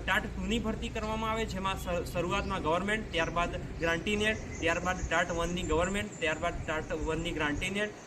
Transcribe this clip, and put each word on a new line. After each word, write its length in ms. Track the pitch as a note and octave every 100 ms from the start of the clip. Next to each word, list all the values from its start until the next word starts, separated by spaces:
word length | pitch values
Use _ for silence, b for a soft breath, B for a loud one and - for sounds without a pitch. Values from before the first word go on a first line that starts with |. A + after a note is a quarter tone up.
| F#3+
ટાટ 180 | G3
ટુની 360 | G#3+ G3 F#3 A3+
ભરતી 300 | A3 A3 A#3
કરવામાં 420 | A3+ G#3+ A3 A3
આવે, 140 | A3 A3
જેમાં 320 | F#3+ F#3+ F#3
સ-, 360 | F#3+ F3 D3
શરૂઆતમાં 480 | F3+ E3+ G3 G3 F#3
ગવર્મેન્ટ, 500 | D#3 E3+ G3 A3 G#3+
ત્યારબાદ 680 | E3 E3 E3+ F3 C#3 - -
ગ્રાન્ટી 360 | E3 E3 G3+ G#3
નેટ, 440 | G#3+ G#3+ - -
ત્યારબાદ 500 | D#3+ E3+ F3+ F3+ -
ટાટ 220 | E3+ F3+
વનની 320 | E3+ E3+ F3+
ગવર્મેન્ટ, 560 | E3+ D#3 F#3 G3+ G#3 -
ત્યારબાદ 460 | D#3 D#3 E3+ E3 -
ટાટ 260 | D#3 D#3
વનની 380 | E3 D3+ D#3+ E3+
ગ્રાન્ટી 380 | D3+ D3 C#3+ F#3+
નેટ, 200 | G3+ G#3 -